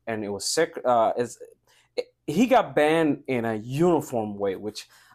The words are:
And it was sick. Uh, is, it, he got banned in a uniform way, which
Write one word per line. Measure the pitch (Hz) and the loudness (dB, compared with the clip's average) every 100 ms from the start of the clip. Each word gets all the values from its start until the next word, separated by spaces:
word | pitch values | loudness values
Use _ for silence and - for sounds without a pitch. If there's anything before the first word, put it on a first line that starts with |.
| - | -8
And | 110 104 | -6 -6
it | |
was | 98 - | -6 -4
sick. | - 160 - | -2 -2 -2
Uh, | 127 117 110 - | 0 2 2 0
is, | 120 - - _ _ _ _ - | -4 -8 -20 _ _ _ _ -12
it, | - _ - | -12 _ -4
he | 151 240 | 0 4
got | 247 - 151 | 4 4 2
banned | 151 165 160 - - | 4 4 2 0 -2
in | 127 113 | -2 -2
a | 110 | -4
uniform | 117 139 175 160 - 120 107 101 | -4 0 2 2 0 -4 -4 -4
way, | 101 95 | -4 -4
which | 104 - - - _ | -8 -12 -18 -20 _